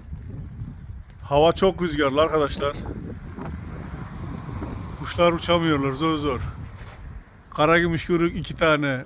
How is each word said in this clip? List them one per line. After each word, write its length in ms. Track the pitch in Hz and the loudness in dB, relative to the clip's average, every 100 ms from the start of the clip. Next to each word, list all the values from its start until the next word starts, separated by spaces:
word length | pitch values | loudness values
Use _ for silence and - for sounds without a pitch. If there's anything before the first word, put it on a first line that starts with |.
| - - - - - - - - - - - - | -10 -12 -12 -12 -12 -10 -12 -12 -14 -14 -16 -14
Hava 280 | - 143 165 | 0 6 6
çok 300 | 165 190 170 | 6 4 2
rüzgarlı 400 | 175 147 143 139 | 0 2 2 4
arkadaşlar. 540 | 156 156 139 - 143 143 - - - - - - - - - - - - - - - - - - - - - - | 4 4 2 0 -4 -4 -8 -10 -10 -12 -12 -10 -10 -10 -10 -10 -10 -10 -10 -10 -10 -10 -8 -8 -8 -8 -10 -8
Kuşlar 340 | 143 - 175 | -4 4 4
uçamıyorlar 580 | 170 - 170 165 143 139 | 4 4 4 4 4 2
zor 260 | 131 160 156 | 0 0 2
zor. 220 | 147 123 - - - - - - - - - - - | 0 -2 -4 -8 -12 -14 -16 -14 -14 -14 -16 -20 -6
Karagümüş 580 | - 151 170 170 160 - | 2 6 6 4 2 2
kuyruk 280 | 175 170 180 | 2 2 0
iki 200 | 143 - | -6 2
tane, 500 | 165 147 143 127 | 4 4 2 -2